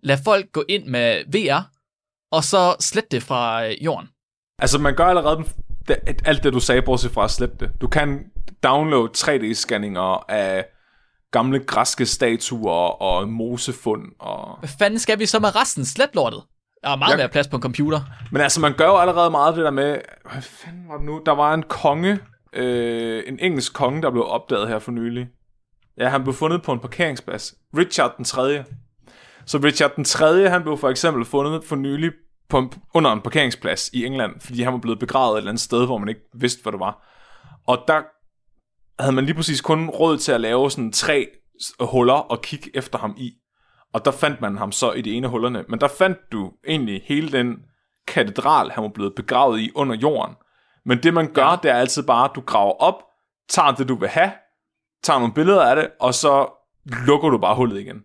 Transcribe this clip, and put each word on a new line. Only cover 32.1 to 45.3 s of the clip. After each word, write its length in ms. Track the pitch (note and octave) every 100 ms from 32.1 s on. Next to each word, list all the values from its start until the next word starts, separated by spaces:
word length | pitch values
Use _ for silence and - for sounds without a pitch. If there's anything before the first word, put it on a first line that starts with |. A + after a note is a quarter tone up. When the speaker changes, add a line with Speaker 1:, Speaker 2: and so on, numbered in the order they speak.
| - _ _ _
Speaker 2:
på 100 | C#3
en, 140 | B2+ - -
under 180 | E3+ D3+
en 80 | G#2+
parkeringsplads 680 | A2+ D#3 C3+ A#2 - F2 -
i 120 | B2
England, 360 | A#2+ C3+ A2 -
fordi 220 | - B2
han 100 | B2
var 60 | B2+
blevet 200 | A#2 A2
begravet 360 | B2 C3+ B2+
et 40 | G#2+
eller 120 | G2+
andet 100 | A2+
sted, 240 | - A#2+ B2
hvor 120 | A#2+
man 100 | G2+
ikke 120 | A2 _
vidste, 280 | A#2 B2 A#2+
hvad 100 | A2
det 80 | G#2
var. 260 | F#2 - _ _ - - - - -
Og 180 | B2 -
der 120 | D#3 D3+ _ _ _ _ _ _ _ _ -
havde 120 | C3+
man 100 | C3
lige 100 | C3+
præcis 260 | D#3+ E3 C#3
kun 300 | - D#3+ D#3+
råd 260 | - E3 D3
til 140 | -
at 80 | B2
lave 300 | A2+ A#2+ C#3
sådan 220 | C3+ A2+
tre 360 | - - D3 A#2+ - _ _
s-, 100 | - -
huller 320 | B2 C3 F3+
og 280 | C#3+ - A#2
kigge 280 | - D3 -
efter 240 | C3+ B2+ A#2+
ham 160 | A2 G#2
i. 140 | B2 - _ _ _ _ _
Og 100 | A2+
der 60 | C#3
fandt 300 | C3 D#3 C#3
man 160 | G#2+ G2+
ham 160 | G2+
så 200 | G2 B2
i 100 | G#2
det 140 | A2+ A2+
ene 100 |
af 40 | B2+